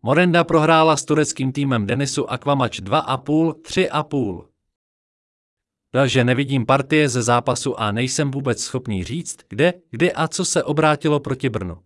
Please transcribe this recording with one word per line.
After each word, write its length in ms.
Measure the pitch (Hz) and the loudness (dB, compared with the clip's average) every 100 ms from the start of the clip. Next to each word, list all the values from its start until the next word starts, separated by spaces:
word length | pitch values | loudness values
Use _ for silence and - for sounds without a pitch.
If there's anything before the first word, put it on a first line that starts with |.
Morenda 420 | 113 143 180 170 | 2 2 4 4
prohrála 520 | 170 160 156 160 160 151 | 4 2 4 6 6 2
s 80 | |
tureckým 480 | - 151 143 - 131 | 2 0 0 -2 -4
týmem 340 | 139 139 120 101 | -2 0 0 0
Denisu 440 | 123 139 - 131 | -2 -2 -2 -4
Aquamač 500 | 117 - 139 120 - | -4 -2 0 0 -4
dva 180 | 98 151 | -2 -2
a 180 | 139 131 | -2 -6
půl, 380 | 131 151 165 | -2 0 0
tři 360 | 156 - - 185 | -2 -6 -2 0
a 120 | 147 | -2
půl. 460 | 151 143 107 87 - _ _ _ _ _ _ _ _ _ _ _ _ _ _ | -4 -4 -4 -6 -14 _ _ _ _ _ _ _ _ _ _ _ _ _ _
Takže 340 | 127 135 127 | 0 2 2
nevidím 420 | 123 127 139 135 113 | 2 2 0 -2 2
partie 420 | 139 135 156 147 | 0 2 2 2
ze 140 | 120 | 0
zápasu 580 | 113 120 117 120 143 - | 2 2 2 -2 -4 -4
a 120 | 107 | -2
nejsem 380 | 104 127 - 147 | -2 -2 -2 -2
vůbec 320 | 135 139 117 | -2 -4 -4
schopný 420 | - 127 127 101 | -4 -6 -4 -6
říct, 340 | 82 151 160 - _ | -4 -8 -10 -14 _
kde, 260 | 101 165 180 _ | 0 0 0 _
kdy 220 | 117 156 | -2 -2
a 160 | - 160 | 0 -4
co 160 | - | -2
se 200 | 180 175 | -2 -2
obrátilo 560 | - 147 156 147 156 147 | -2 2 2 2 0 -2
proti 280 | 139 131 120 | -2 -4 -4
Brnu. 300 | 107 90 80 | -4 -6 -10